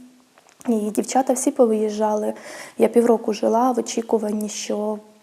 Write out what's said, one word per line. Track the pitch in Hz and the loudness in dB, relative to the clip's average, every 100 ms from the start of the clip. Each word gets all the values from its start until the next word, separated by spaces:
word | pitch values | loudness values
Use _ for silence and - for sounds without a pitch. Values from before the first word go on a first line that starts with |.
| - _ _ _ _ - - | -16 _ _ _ _ -8 -2
І | |
дівчата | 220 208 208 208 254 269 | -2 -2 -4 0 0 0
всі | 247 294 | 0 0
повиїжджали. | 277 240 214 220 208 214 214 214 220 - - - - | 2 4 2 -2 0 0 0 -4 -6 -12 -18 -12 0
Я | 226 | 2
півроку | 240 233 220 226 | 4 4 4 0
жила | 208 220 226 254 | -2 0 2 2
в | 233 | 0
очікуванні, | 226 - 226 226 208 214 214 | -4 -6 0 0 0 -4 -6
що | - - 208 214 214 - _ | -8 -6 -4 -4 -6 -10 _